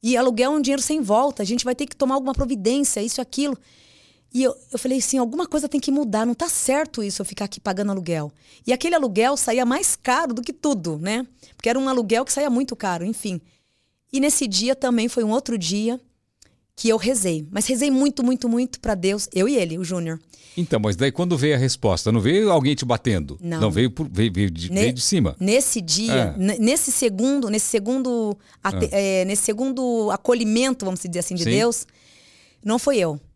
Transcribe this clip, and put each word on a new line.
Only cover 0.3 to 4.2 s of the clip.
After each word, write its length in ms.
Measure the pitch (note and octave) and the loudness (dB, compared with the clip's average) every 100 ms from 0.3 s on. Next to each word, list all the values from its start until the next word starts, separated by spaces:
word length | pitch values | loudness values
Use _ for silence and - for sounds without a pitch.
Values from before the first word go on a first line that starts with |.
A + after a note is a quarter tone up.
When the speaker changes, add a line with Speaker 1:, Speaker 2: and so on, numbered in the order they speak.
| A3+ B3+ | 2 2
Speaker 1:
é 40 | D4+ | 2
um 40 | |
dinheiro 220 | C4+ C#4 | 0 0
sem 180 | - D#4 | 0 -2
volta, 420 | G#3+ G#3+ C#4 C4+ | 2 2 2 -2
a 40 | G3 | -4
gente 180 | A#3+ | -2
vai 100 | B3 | -2
ter 120 | B3 D4 | -4 -6
que 100 | - | -2
tomar 200 | C4+ C#4 | 0 0
alguma 180 | C4 | 0
providência, 680 | C4 C4 A#3+ F#3+ C4+ C#4 - | -2 -2 -2 0 2 0 -2
isso 160 | A3 - | -4 -4
e 40 | |
aquilo." 340 | B3 - C#4+ B3+ _ _ _ _ _ _ | -6 -2 -2 -4 _ _ _ _ _ _